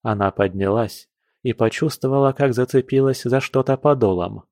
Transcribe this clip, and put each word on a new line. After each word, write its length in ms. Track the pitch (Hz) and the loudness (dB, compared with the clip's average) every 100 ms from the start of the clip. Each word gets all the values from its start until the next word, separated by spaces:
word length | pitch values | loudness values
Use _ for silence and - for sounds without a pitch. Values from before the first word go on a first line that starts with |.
Она 260 | 117 104 98 | -4 -2 -2
поднялась 800 | - 98 95 98 110 107 - _ _ _ _ | 0 -2 0 0 0 -2 -8 _ _ _ _
и 100 | 127 | -8
почувствовала, 760 | 117 113 - 156 - 135 139 139 | 0 0 0 -4 -2 -2 2 2
как 220 | 135 139 | 2 0
зацепилась 720 | 120 127 135 127 131 135 131 | 0 2 0 2 0 0 -2
за 160 | 123 131 | 0 -2
что-то 360 | - 135 135 135 | 0 -2 0 0
подолом. 680 | 147 143 110 90 87 104 _ | 2 2 2 0 -4 -10 _